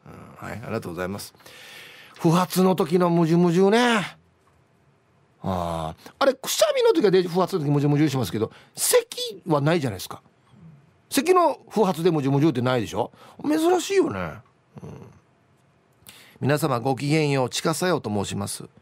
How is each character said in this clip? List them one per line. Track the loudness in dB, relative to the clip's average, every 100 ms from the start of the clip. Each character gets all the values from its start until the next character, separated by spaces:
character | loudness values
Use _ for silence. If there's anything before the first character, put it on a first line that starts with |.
| -20 -20 -20 -16
う | -14
ん、 |
は |
い。 | -12
あ | -8
り |
が | -8
と | -8
う |
ご | -8
ざ | -6
い |
ま | -8
す。 | -12 -18 -20 -20 -20 -20 -20 -20 -20 -2
不 | 0
発 | 2 0 2
の | 2 2
時 | 0 2
の | 2
ム | 2 4
ジ | 4
ュ |
ム | 4
ジ | 4
ュ | 4
ね。 | 4 2 0 -2 -10 _ _ _ _ _ _ _ _ _ _ _ _
あ | -6 -4 -4 -4 -6 -10
ー。 | -18 -2
あ | 0
れ、 |
く | 0 -6
し | 0
ゃ | 0 2
み |
の | 2
時 | 4 4
は | 2 2
不 | 0
発 | 0 -2
の |
時 | 0
ム | 0
ジ | 2
ュ |
ム | 2
ジ |
ュ | 2
し | 0
ま | -4
す |
け | -4
ど、 | -6 -6 -20 -6
咳 | 0 2 0 -6 -10 -10 -2
は | 0
な | 2 0
い |
じ | -2
ゃ |
な | -6
い |
で |
す | -10
か。 | -16 _ _ _ -20 -20 -20 _ _ _
咳 | -2 2
の | 4 4 0 -6
不 | 0 0
発 | 2
で | 0
ム | 0
ジ | 2
ュ |
ム | 2
ジ | 2
ュ |
っ |
て | 2
な | 0 0
い |
で | -2
し |
ょ？ | -4 -6 -8 -20 -8
珍 | -2 0 2 0
し | 2
い | 0
よ | 0
ね。 | -2 -8 -10 -18 _ _ -20
う | -18
ん。 | -18 -20 -20 _ _ _ _ _ _ _ _ -20 -20 -20 -6
皆 | -2 0
様 | 0 0
ご | -2 -2
き | 0
げ | 0
ん | 2
よ | 0 0
う、 |
ち | -2
か | -2
さ | -2 0
よ | -2
と | -2
申 | -4 -4
し | -6
ま | -8
す。 | -10 -14 -20